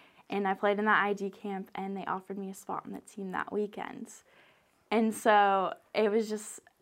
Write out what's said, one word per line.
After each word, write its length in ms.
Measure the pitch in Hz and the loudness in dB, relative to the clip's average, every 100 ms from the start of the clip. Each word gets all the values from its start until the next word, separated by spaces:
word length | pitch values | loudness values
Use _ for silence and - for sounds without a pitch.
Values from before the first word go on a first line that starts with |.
| - - _ | -20 -20 _
and 180 | 202 196 | -2 0
I 60 | |
played 240 | 196 202 202 | 2 2 2
in 80 | 214 | 4
that 180 | 185 | 4
I 80 | 202 | 4
D 160 | 202 196 | 0 -4
camp, 420 | - 202 190 196 | -6 -8 -8 -8
and 200 | - 196 | -8 -6
they 120 | 196 - | -6 -6
offered 320 | 185 190 196 | -6 -6 -8
me 100 | 190 | -8
a 60 | |
spot 300 | 196 - - - | -10 -8 -8 -8
on 60 | |
the 80 | 196 | -12
team 320 | - - 190 | -12 -10 -6
that 200 | 180 - | -6 -4
weekend. 560 | 208 208 208 - - 226 - _ _ - _ _ _ _ | -4 -4 -6 -10 -10 -14 -16 _ _ -20 _ _ _ _
And 220 | 214 220 | 2 2
so 640 | 214 233 208 202 196 185 - _ | 2 4 6 6 4 2 -4 _
it 180 | - 214 | 0 2
was 200 | 220 214 | 2 0
just, 300 | 214 - - - _ | -4 -8 -16 -20 _